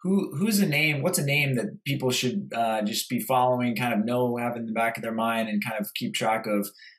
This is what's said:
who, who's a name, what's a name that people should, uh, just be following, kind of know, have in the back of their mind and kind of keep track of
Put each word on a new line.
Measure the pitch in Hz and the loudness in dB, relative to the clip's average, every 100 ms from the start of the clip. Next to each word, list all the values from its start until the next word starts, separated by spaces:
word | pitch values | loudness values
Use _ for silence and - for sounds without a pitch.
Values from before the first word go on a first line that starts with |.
who, | 180 196 185 139 | 0 0 0 0
who's | 214 202 | 2 4
a | 175 | 4
name, | 143 156 143 | 4 2 2
what's | 165 185 | 0 0
a | |
name | 143 143 139 123 | 2 2 2 0
that | 104 - | -2 -6
people | - 131 127 | -4 -2 0
should, | 120 127 104 - | 0 0 -2 -4
uh, | 117 113 110 | -2 0 0
just | 104 107 - | 0 -2 -2
be | 120 | -4
following, | - 131 127 123 123 110 | 0 2 4 4 0 0
kind | 123 | 0
of | 107 | 0
know, | 110 123 123 120 | 0 2 0 0
have | 120 117 | -4 -4
in | 113 | -4
the | |
back | 110 117 113 | -2 -2 -2
of | |
their | 113 | -6
mind | 113 113 113 110 | -2 0 0 0
and | 104 | -2
kind | 117 110 | -2 -6
of | 104 | -6
keep | - 110 | -6 -6
track | - 110 110 110 | -2 0 0 0
of | 104 101 - - | -2 -2 -10 -20